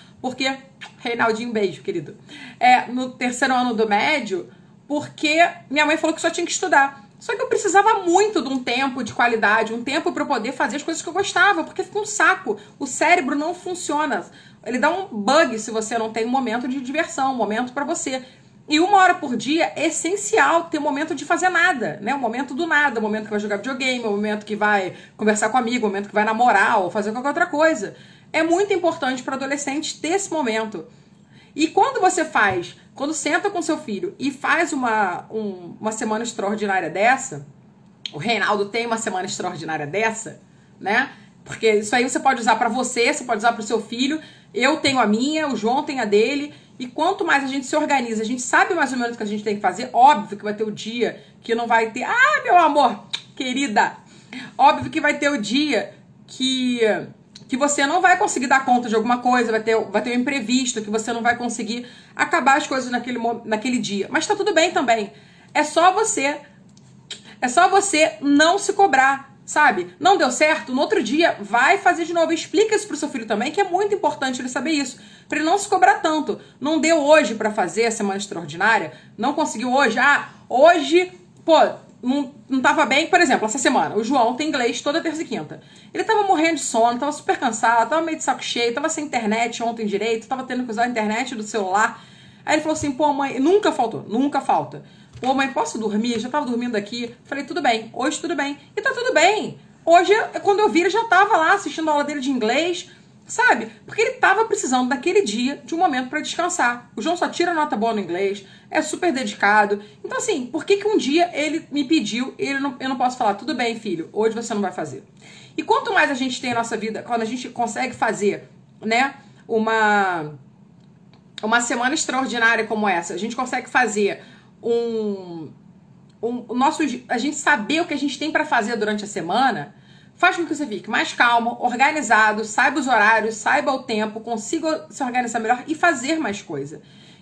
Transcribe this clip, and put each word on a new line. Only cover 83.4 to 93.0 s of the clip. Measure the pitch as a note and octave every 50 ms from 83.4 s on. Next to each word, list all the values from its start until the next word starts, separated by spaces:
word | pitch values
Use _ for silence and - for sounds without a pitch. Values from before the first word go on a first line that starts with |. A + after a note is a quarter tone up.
| -
essa | D#4+ - C4+
semana, | - D4+ B3+ G3 D#3+ C#3+ E3
o | G#3 A3+
João | G#3+ C#4+ C4 A3+ A#3 B3
tem | D4+ D4+ D#4
inglês | C#4+ C4+ A#3+ A#3 C#4 -
toda | - D4 D4 E4
terça | - E4 D4 D#4+ E4
e |
quinta. | - A#3 E3 D3+ - D#3 - - - - - - - -
Ele | D#4+ G4
tava | - A4 G#4 G4+
morrendo | F#4+ G4 D4+ D#4+ E4 E4
de | C#4 -
sono, | - - A3 A3+ A#3+ A#3+ A#3+
tava | C#4+ D4 C#4+
super | - - - - -
cansado, | D4 A#3 G#3+ A3 - A3+ A#3 A#3 A3+ A3
tava | D4+ D#4+ E4
meio | D#4+ D#4+ D#4
de | -
saco | C#4+ B3 B3+ -
cheio, | - - B3 A#3+ A#3 A#3
tava | C#4+ D4 D#4
sem | - D#4 D4
internet | - - A#3+ A3 G3+ A3 A3+ A#3+ A#3+ - - A#3
ontem | A#3 A#3 A#3 A3
direito, | G3+ G3 F#3+ G#3+ A#3 A3+ A3 -
tava | - B3+ B3+ B3+
tendo | C4 B3+ B3 B3
que | A3+
usar | G#3+ A3+ A#3+
a | B3
internet | A#3+ A3+ G#3+ G#3 G#3+ A#3 C4 B3+ C4+
do | G#3+ G#3+
celular. | G#3 - A3 G3 F#3 F#3 G#3 A3 E4+ - - - - - - - - - - -
Aí | - D4+
ele | D#4 D4+
falou | D#4 D#4
assim, | D4+ D4 D4
"Pô, | C4+ -